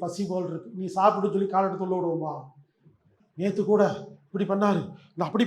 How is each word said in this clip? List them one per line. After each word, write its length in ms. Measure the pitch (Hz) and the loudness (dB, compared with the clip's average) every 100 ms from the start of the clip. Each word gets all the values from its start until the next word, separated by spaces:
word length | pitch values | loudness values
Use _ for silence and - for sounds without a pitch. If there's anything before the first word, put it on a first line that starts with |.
பசி 200 | 175 175 185 | -6 -6 -4
போல் 240 | 185 160 | -4 -4
இருக்கு. 180 | 165 - 185 | -8 -10 -10
நீ 60 | 185 190 | -6 2
சாப்பிட்டு 360 | 202 196 190 | 4 4 2
சொல்லி 160 | 190 196 | 0 0
காலை 140 | 190 196 | 2 0
எடுத்து 180 | 180 180 | 0 -2
உள்ள 100 | 185 | -2
விடுவோமா? 380 | 170 151 151 143 135 - _ _ _ _ _ _ _ - | 0 -2 -4 -8 -12 -20 _ _ _ _ _ _ _ -4
நேத்து 220 | 196 196 | -2 0
கூட 180 | 202 214 190 - - - _ | 4 6 4 2 -10 -18 _
இப்படி 200 | 185 202 | -4 -2
பண்ணாரு, 300 | 196 202 180 - - - - | 2 2 2 -2 -10 -10 -6
நான் 120 | 160 | -2
அப்படி 160 | 220 | 0